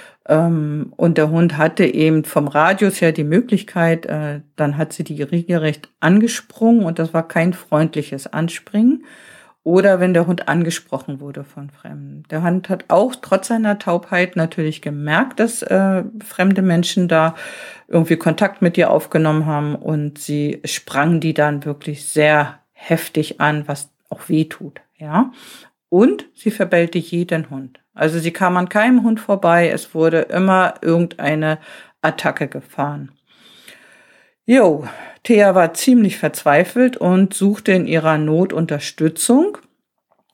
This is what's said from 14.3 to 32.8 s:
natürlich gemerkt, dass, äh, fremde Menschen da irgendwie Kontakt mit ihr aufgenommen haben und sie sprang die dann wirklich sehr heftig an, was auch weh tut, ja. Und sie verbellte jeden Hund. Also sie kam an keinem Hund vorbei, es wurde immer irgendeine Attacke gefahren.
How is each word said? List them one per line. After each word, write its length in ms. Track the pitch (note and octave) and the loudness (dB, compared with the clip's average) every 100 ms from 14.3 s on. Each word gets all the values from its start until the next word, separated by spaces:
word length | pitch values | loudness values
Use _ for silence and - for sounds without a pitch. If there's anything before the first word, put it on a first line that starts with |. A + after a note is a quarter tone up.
natürlich 460 | F3+ E3 E3+ D#3 D3+ | -2 -4 -2 -6 -4
gemerkt, 600 | - D3 D3 D#3+ C4 - | -8 -8 -2 0 0 -2
dass, 220 | A#3 A#3 | -2 -2
äh, 420 | - F#3+ G3 F#3+ - G#3+ | -2 0 2 0 -4 -12
fremde 380 | - - F#3 G3 | -14 -2 2 2
Menschen 440 | F#3+ E3+ F3 - F3 | 2 2 0 0 2
da 280 | E3 D#3+ E3 - - - - - | 2 2 -2 -14 -18 -20 -20 -2
irgendwie 300 | E3+ E3 E3 | 0 2 0
Kontakt 460 | E3 D#3+ G3 - | 0 0 0 0
mit 160 | F3 E3+ | 0 2
ihr 120 | E3 | 2
aufgenommen 540 | D#3+ - D#3+ D#3 D#3 | 2 0 0 2 2
haben 300 | D#3 D3 D3 | 0 -2 -4
und 420 | D3 - D#3 D3 C#3+ | -6 -4 -4 -4 -8
sie 460 | - D3 D3 - | -6 -4 -4 -6
sprang 560 | - - - C#3 D3+ E3+ | -8 -10 -6 -2 2 2
die 140 | D#3+ | 0
dann 320 | D3+ D3 C#3+ D3 | 0 0 0 -6
wirklich 400 | C#3+ - C#3+ - | -10 -10 -12 -6
sehr 540 | D#3 D3+ D3+ C#3+ - _ | 2 4 4 0 -6 _
heftig 720 | _ - E3 - - D3+ - | _ -4 -4 -2 -4 -4 -2
an, 220 | D3 D3+ D3 | -2 -2 -6
was 240 | C#3+ - _ - | -10 -12 _ -16
auch 220 | - - | -14 -4
weh 140 | D#3 | -2
tut, 360 | D#3+ - D3 - _ _ | -2 -6 -16 -20 _ _
ja. 360 | D3+ D#3+ B3+ - - - - _ - | -4 0 0 -4 -20 -20 -20 _ -2
Und 360 | F3 B3+ G#4 - | 2 2 2 -8
sie 160 | _ A3 | _ -6
verbellte 480 | G#3 F#3 F3 E3 F3 | -4 0 0 0 -2
jeden 520 | D#3 E3+ F3 E3 D#3 | -6 -6 -4 -4 -6
Hund. 300 | C3+ C3+ _ _ | -12 -16 _ _
Also 260 | - D#3 E3 | -4 -2 -2
sie 100 | E3 | -6
kam 260 | E3+ F#3 F3+ | -2 0 0
an 140 | F3+ | -2
keinem 320 | G#3 A3+ B3+ | 0 4 4
Hund 180 | A#3 A3 | 2 -2
vorbei, 480 | - G3 F3 E3+ E3+ | -2 0 2 4 2
es 260 | - - | -2 -6
wurde 260 | D#3+ D#3+ E3 | 0 0 2
immer 540 | - F3 F#3+ F#3+ F#3 - | -2 -2 2 2 2 0
irgendeine 760 | D#3+ E3 E3+ - C#3+ D#3 D#3 D#3 - - - _ | 0 0 0 -4 -4 -2 -2 -4 -8 -20 -20 _
Attacke 460 | D3+ D3+ D3 C3+ C#3+ | -4 -2 -4 -4 -6
gefahren. 640 | C#3 - - | -8 -14 -8